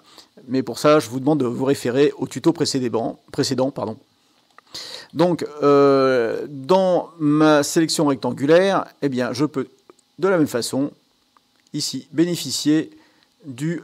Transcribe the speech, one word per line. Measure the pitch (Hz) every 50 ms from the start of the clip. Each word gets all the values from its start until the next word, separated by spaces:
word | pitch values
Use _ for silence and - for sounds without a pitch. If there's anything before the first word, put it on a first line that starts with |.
| _ _ - - - _ _ - -
mais | 117 123 131 120
pour | 123 110 -
ça, | - 151 151 156
je | 147 110
vous | 120 131
demande | 127 143 160 -
de | 127
vous | 117 95 101 131
référer | 131 143 - - 123 117 135 147 147 -
au | - 131
tuto | - - 131 - 165 -
précédent, | - 143 - - 135 123 117 104 113 113 - - _ _ -
précédent, | - - 131 - 135 123 131 139
pardon. | - 131 107 107 107 - _ _ _ _ _ _ _ _ _ _ _ - _ _ - - - - - - - _ -
Donc, | 131 170 180 170 - - - 147 147
euh, | 143 143 143 139 139 139 139 135 135 131 131 123 113 110 107 - 123 143
dans | 147 135 131 135 185 190 190 185 180 151 - - - 170
ma | 151 147 147 156 156 156 151 147 143
sélection | - - 170 165 147 - - 160
rectangulaire, | 143 139 - - 123 120 - 135 143 165 180 190 196 190 151 - - _ -
eh | 143 143
bien, | 127 123 123 113 123
je | - 151
peux, | 147 - 135 123 - _ _ _ _ - _ _ _ _ -
de | 160
la | 196 190
même | 170 147
façon, | - - 117 110 - - 135 143 - _ _ _ _ _ _ _ _ _ _ _ _ _ _ _ _ -
ici, | 147 143 - - 135 - - 143
bénéficier | 139 170 175 170 - - 135 117 - - 147 151 156 135 - - _ _ _ _ _ _ _ _ _ -
du, | 147 123 120 147 165 170 -